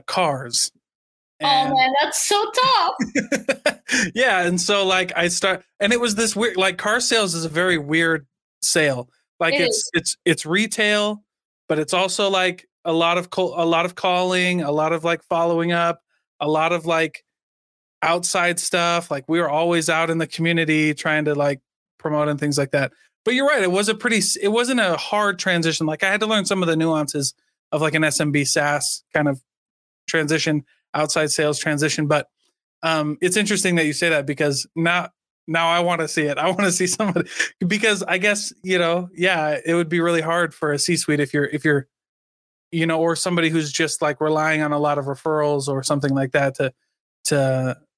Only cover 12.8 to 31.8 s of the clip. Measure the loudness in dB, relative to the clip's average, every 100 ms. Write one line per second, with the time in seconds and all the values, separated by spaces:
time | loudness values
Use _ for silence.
12.8 | -2 0 2 0 -2 -2 -2 0 0 2
13.8 | 0 -2 0 0 2 2 2 0 -2 0
14.8 | 0 0 -2 -4 -2 0 2 0 0 0
15.8 | 0 -4 _ _ _ -8 -2 0 0 0
16.8 | 0 0 0 -4 _ _ _ _ _ _
17.8 | _ -4 0 0 0 0 0 0 -2 0
18.8 | 2 0 -2 -8 -2 0 0 0 2 2
19.8 | 2 0 0 -2 -4 -2 0 0 2 2
20.8 | 0 -2 -2 0 0 0 0 -2 _ _
21.8 | _ _ -4 0 0 0 -2 0 0 0
22.8 | -2 _ _ _ -2 2 2 2 2 2
23.8 | 0 0 0 0 0 0 0 2 0 2
24.8 | 0 0 -2 0 0 0 0 0 0 0
25.8 | -2 0 0 0 0 0 0 0 0 2
26.8 | 2 0 -2 -2 -4 -8 _ _ -6 -2
27.8 | 0 0 0 0 0 0 0 0 0 0
28.8 | -4 -8 _ 0 0 -2 _ _ _ _
29.8 | _ _ -4 -2 0 0 0 -2 -4 _
30.8 | _ -4 0 0 0 0 0 0 -2 0